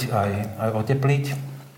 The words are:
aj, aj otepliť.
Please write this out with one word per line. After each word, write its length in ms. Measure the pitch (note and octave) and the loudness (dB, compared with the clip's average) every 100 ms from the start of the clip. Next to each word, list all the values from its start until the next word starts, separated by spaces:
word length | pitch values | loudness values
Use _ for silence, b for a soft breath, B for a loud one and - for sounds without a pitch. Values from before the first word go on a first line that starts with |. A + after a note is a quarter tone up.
| B2 | 4
aj, 220 | A2+ G2+ G2+ G#2 - | 2 2 0 -4 -2
aj 120 | A2 | 0
otepliť. 500 | A2 A2 C3+ C3+ C#3 - - - - - | 0 2 2 4 2 0 -4 -8 -12 -16